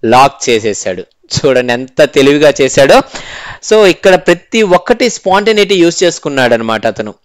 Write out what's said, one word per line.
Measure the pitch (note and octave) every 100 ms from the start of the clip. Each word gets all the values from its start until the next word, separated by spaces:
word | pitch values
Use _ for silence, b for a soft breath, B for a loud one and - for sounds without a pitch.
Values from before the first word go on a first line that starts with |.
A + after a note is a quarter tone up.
| A2+
lock | B2 C#3 - -
చేసేసాడు. | A2+ G#2+ G2 G2+ F2+ - _ _
చూడండి | - D3 B2+ B2 A#2+
ఎంత | C3 - D3 C#3+
తెలివిగా | C#3 D3 D3+ C3+
చేశాడో. | C3 - C#3 A3+ - B B B B B -
So | A3 G3+
ఇక్కడ | D#3+ G3 F3+ -
ప్రతి | F3 _ A3+ G#3 F3
ఒక్కటి | - A#3+ B3 -
spontaneity | F#3+ F#3+ G#3 G#3+ G3 G3
use | E3+ -
చేసుకున్నాడు | F3 - D3+ C#3 B2 A#2
అనమాట | A2+ A2 A2+
అతను. | G#2 G#2+ -